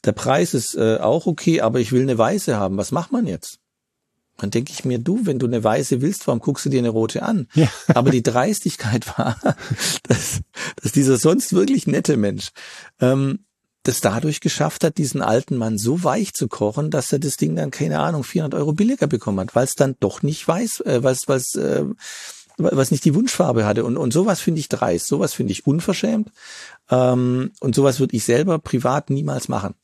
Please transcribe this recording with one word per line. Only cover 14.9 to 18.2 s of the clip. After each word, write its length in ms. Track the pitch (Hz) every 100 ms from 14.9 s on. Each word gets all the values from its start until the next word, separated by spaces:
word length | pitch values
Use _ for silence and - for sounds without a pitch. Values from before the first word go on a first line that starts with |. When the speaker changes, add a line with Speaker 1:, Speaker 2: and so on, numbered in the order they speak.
| -
Speaker 1:
diesen 240 | 139 135
alten 340 | - 117 - 131
Mann 220 | 113 107
so 260 | 113 170
weich 300 | 170 156 202
zu 120 | - 127
kochen, 440 | - 104 123 156
dass 200 | 151 -
er 60 | 143
das 200 | 143 -
Ding 180 | 156 165
dann, 140 | 147
keine 300 | - 156 156
Ahnung, 220 | 151 156